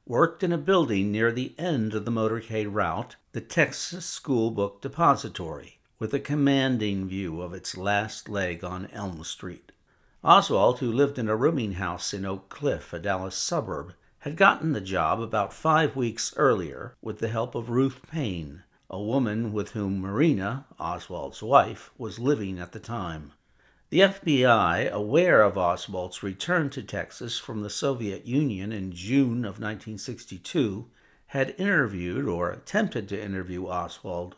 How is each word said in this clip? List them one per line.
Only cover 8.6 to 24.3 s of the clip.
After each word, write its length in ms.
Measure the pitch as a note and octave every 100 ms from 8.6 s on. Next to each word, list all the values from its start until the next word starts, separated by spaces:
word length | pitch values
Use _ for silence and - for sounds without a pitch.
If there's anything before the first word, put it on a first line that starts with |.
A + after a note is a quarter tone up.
on 240 | F2 F#2 F#2+
Elm 320 | C3 G2+ D#2+
Street. 480 | D#2+ - F#2 E2+ - - _ _ _ _
Oswald, 560 | D#3 F#3+ - G#2 G#2+ B2
who 140 | B2
lived 260 | A2+ C#3 C3+
in 100 | A2
a 60 |
rooming 380 | A2 C#3 E3 G#2+
house 420 | F2+ F#2 F2+ -
in 100 | G2+
Oak 240 | G2 F#2+ -
Cliff, 440 | - D3 E2+ -
a 80 | E2+
Dallas 340 | G2 F#2 F#2+
suburb, 600 | - - E3+ G#2+ D#2 D2+ - _ _
had 140 | C#3+
gotten 380 | D#3+ G3 - D#3+
the 80 | A#2+
job 400 | F#2+ F#2 D#2 G#2
about 320 | A#2 A2 G2
five 420 | - D#3+ D#3 D3+
weeks 400 | C3 A#2+ - - -
earlier 600 | C#3 G#2+ D#2+ C2 A#2+ -
with 200 | A2+ G2+
the 80 | A2
help 260 | A2+ A#2+
of 160 | B2 A#2
Ruth 300 | A#2+ C3+ B2+ -
Payne, 540 | D#3+ A#2+ F2 D2+ D#2 - _ -
a 100 | F#2+
woman 520 | G#2 C3+ A#2 G#2+ A#2
with 180 | G#2+ G2
whom 300 | A2 G2+ G2
Marina, 680 | F#2+ G#2 E3 G#2+ G2 C3 - -
Oswald's 640 | D#2+ F2 - F2 C#2 -
wife, 480 | A2 C3+ G#2+ A2 - -
was 220 | A2+ G#2
living 400 | B2 - G2 F#2
at 140 | F2
the 80 | G#2+
time. 500 | G#2 A#2 F2+ D#2+ D2 - _ _ _ _ -
The 120 | D#3
F 220 | F#3+ F#3+
B 200 | E3+